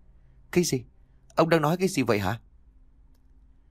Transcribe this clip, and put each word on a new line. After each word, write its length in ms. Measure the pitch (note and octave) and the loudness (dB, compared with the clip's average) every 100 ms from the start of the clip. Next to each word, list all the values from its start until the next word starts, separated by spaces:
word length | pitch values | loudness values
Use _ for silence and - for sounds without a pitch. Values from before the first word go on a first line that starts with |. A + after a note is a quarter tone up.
| - - - - - | -20 -20 -20 -20 -4
"Cái 120 | F3 | -2
gì? 200 | E3+ C3 - _ - - _ - | 0 -4 -8 _ -20 -20 _ 0
Ông 120 | E3 | 2
đang 140 | E3 | 2
nói 140 | D3 F3+ | 2 0
cái 120 | F#3 | -2
gì 140 | D#3+ | -2
vậy 160 | A#2 G#2 | 0 0
hả?" 220 | F#2+ G#2+ - - - - - _ - - _ - - - _ | 0 -6 -10 -20 -20 -20 -20 _ -20 -20 _ -20 -20 -20 _